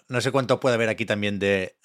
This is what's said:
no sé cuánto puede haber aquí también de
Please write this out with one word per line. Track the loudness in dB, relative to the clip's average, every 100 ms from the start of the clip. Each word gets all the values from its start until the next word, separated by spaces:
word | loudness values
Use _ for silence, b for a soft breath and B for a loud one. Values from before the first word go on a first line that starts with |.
| -6
no | -2
sé | 0
cuánto | 0 2 0
puede | 2 2
haber | 0
aquí | -2 -2
también | -2 -2 0
de | 0 0 -2 -10